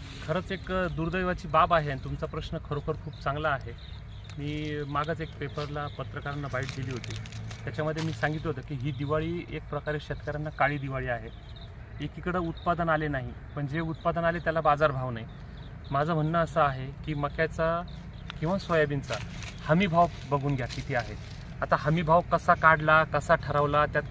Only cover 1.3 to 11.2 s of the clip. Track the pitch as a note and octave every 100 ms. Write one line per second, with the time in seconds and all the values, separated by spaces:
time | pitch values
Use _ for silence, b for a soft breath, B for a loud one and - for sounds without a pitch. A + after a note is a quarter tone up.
1.3 | F3+ E3 D#3 E3+ E3+ D3 C#3 C#3 C#3 D#3
2.3 | D#3+ - D#3+ - D3 D#3+ D3+ D#3 - D3
3.3 | C#3+ D#3 C3+ A#2 A#2 - - - - -
4.3 | - C#3+ D3+ D3+ D3 C#3+ C#3+ D3+ E3+ D#3
5.3 | - C#3+ - C#3+ D3 D3 - B2 D3 C#3+
6.3 | C#3+ C#3 B2+ C3+ C#3 C3 B2 - A2 -
7.3 | - - - C#3+ C#3+ D#3 D#3 D#3+ D3+ D3+
8.3 | D#3 D#3+ C3+ - C#3+ C3+ C3+ C#3+ D#3 D#3+
9.3 | F3 - D3+ - D3 D3+ D3+ - C#3+ -
10.3 | D3 D3+ - C#3 C#3+ C3+ C3 C3 A#2